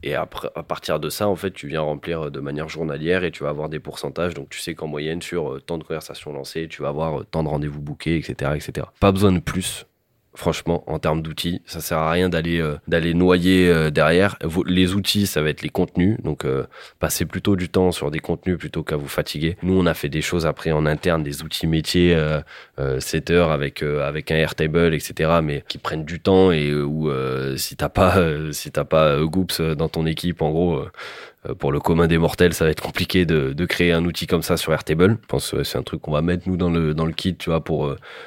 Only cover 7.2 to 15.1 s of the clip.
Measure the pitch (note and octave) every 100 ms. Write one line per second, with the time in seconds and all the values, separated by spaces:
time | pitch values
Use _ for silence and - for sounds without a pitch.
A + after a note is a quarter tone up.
7.2 | - D#2+ D#2 D2 D2 D2 D2 C#2+ D#2 E2
8.2 | - C2+ C#2 D#2 - - - - G2 F#2+
9.2 | G2+ F2+ - F2+ - - - _ _ _
10.2 | _ - F2+ D#2 - E2+ - D#2 D#2+ D#2+
11.2 | D#2+ D2+ F2 F2+ - E2 - E2 D#2+ F2
12.2 | F#2 E2+ E2 E2 D#2 D2 - E2 E2 E2+
13.2 | F2+ F2+ F2+ F#2 F2+ E2 D#2+ D2+ D2+ F2
14.2 | G2 - D#2+ E2 F2 F2+ F#2 G2+ F#2